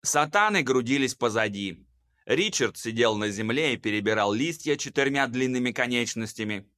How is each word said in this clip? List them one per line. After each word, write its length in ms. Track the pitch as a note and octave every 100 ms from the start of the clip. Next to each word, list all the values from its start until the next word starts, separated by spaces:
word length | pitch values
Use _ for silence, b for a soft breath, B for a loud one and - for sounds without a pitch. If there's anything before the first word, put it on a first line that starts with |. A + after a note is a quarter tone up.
Сатаны 600 | - D3 D3+ G3+ G#3+ G3+
грудились 520 | C3 C3 A#2+ C#3 C3
позади. 680 | - A#2+ G#2+ A2 G2+ G2 F2 _ _ _ _
Ричард 520 | - C3 G#3 - A#2 -
сидел 400 | A#2 A2+ A#2 G#2+
на 140 | G#2+
земле 440 | G2+ A2 B2+ D#3
и 20 | A#2
перебирал 560 | A2 G#2+ G#2 A2 G2+
листья 440 | G#2 D#3 D#3 D3+ C#3
четырьмя 500 | - - C#3 C#3 C3+
длинными 460 | B2 C3 B2+ B2
конечностями. 960 | A#2 B2 A#2+ A#2+ - A2 - G#2+ G#2 G#2